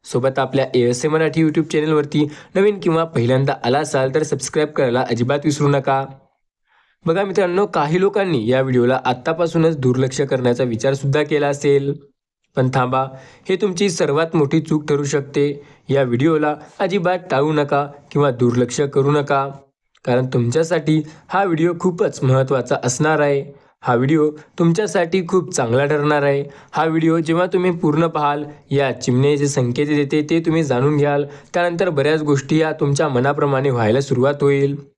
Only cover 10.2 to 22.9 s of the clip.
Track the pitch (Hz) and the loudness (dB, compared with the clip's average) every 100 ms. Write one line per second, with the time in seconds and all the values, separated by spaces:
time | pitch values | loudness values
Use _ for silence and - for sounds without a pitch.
10.2 | 135 131 123 120 131 113 135 135 139 143 | -2 0 0 0 -2 0 -2 -2 0 0
11.2 | 147 151 143 139 143 139 139 139 - _ | 0 0 0 0 2 2 0 -6 -12 _
12.2 | _ _ _ - 131 135 123 131 135 - | _ _ _ -2 0 0 0 -2 -4 -10
13.2 | - - - 185 208 175 202 170 156 143 | -20 -20 -4 -2 -2 0 -2 0 0 0
14.2 | 165 165 143 165 156 151 147 143 143 151 | 0 0 2 0 0 -2 0 -2 0 -4
15.2 | 139 143 143 143 - - - 135 131 120 | -2 -2 -2 -2 -14 -20 -2 0 2 2
16.2 | 151 156 151 147 - - 196 196 175 185 | 2 2 0 -2 -10 -4 -2 0 0 -2
17.2 | 170 135 147 151 143 143 143 - _ 147 | -2 0 0 0 0 -2 -2 -10 _ 0
18.2 | 143 120 123 120 123 - 143 139 139 147 | 0 2 0 2 0 0 0 0 2 0
19.2 | 143 139 139 139 _ _ _ _ - 123 | 0 -2 -2 -10 _ _ _ _ -2 0
20.2 | 131 127 120 156 165 175 147 156 151 - | 0 0 0 0 0 0 2 0 -2 -16
21.2 | - 185 196 156 170 170 185 175 190 - | -4 -2 0 0 0 0 -2 0 -2 0
22.2 | 131 131 131 135 123 139 123 | 2 2 2 0 0 -2 -2